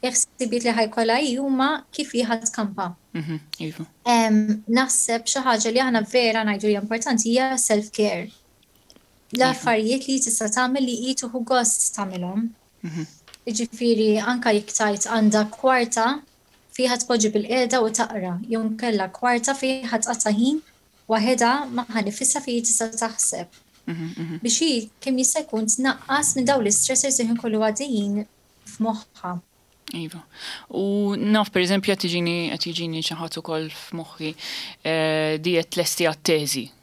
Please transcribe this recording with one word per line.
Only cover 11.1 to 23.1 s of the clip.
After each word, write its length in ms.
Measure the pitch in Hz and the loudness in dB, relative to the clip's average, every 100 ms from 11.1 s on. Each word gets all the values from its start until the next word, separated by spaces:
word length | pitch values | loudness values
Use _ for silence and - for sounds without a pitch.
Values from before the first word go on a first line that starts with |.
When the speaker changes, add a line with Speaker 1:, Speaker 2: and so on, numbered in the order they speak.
Speaker 1:
tieħu 280 | 262 247 240 | -4 -4 -6
gost 460 | 233 254 240 - - | 0 2 2 2 -2
tagħmilhom. 540 | - 196 185 180 196 226 - _ _ | -2 -6 -4 -4 -2 -4 -8 _ _
Speaker 2:
Mhm. 240 | 170 160 156 - - - - | -10 -8 -10 -12 -20 -12 -6
Speaker 1:
Jiġifieri 640 | 220 233 - 240 226 220 214 | -4 -4 -2 2 4 4 4
anke 320 | 208 247 240 | 2 0 2
jekk 200 | 208 208 | 2 0
tajt 340 | - 214 202 - | 0 0 0 0
għandha 360 | 226 214 214 214 | 4 4 4 2
kwarta 560 | - 262 254 233 233 226 285 - _ _ _ _ | 2 4 4 2 2 0 0 -8 _ _ _ _
fiha 240 | - 254 240 | -2 0 0
tpoġġi 340 | - 240 214 | 0 2 2
bil-qiegħda 480 | 214 208 247 240 254 | 0 0 0 2 2
u 80 | 220 | 2
taqra, 440 | 220 220 220 180 175 | 0 -2 -2 -4 -6
jew 180 | 233 226 | -4 -2
nkella 460 | 220 220 247 208 190 | -2 -2 0 0 -2
kwarta 440 | - 247 240 240 | -2 0 2 0
fiha 440 | 269 262 262 240 226 | 0 0 -2 -2 -2
tqatta' 340 | - - 214 | -2 -2 2
ħin 280 | 208 240 302 - _ _ _ - | 4 4 2 -4 _ _ _ -2
waħedha 440 | 220 214 254 233 269 285 | 2 2 4 4 2 -2
magħha 320 | 240 240 226 | -6 -4 -2
nifisha 360 | 202 208 262 294 | -2 -2 0 0
fi 200 | 277 240 | -2 -2
tista' 300 | 233 - 226 | 0 0 -2
taħseb. 580 | 226 226 | -2 -4